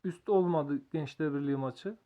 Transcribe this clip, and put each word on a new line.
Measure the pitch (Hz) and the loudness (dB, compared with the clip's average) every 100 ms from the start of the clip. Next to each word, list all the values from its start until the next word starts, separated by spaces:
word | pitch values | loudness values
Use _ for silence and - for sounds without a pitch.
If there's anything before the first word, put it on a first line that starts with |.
üst | 190 165 - | -6 -8 2
olmadı | 196 180 165 143 143 - | 4 4 2 0 -4 -2
Gençler | 160 139 - 156 | -6 -6 -2 -2
Birliği | 143 143 139 | 0 -2 -2
maçı. | 131 123 196 226 | -2 -6 -10 -12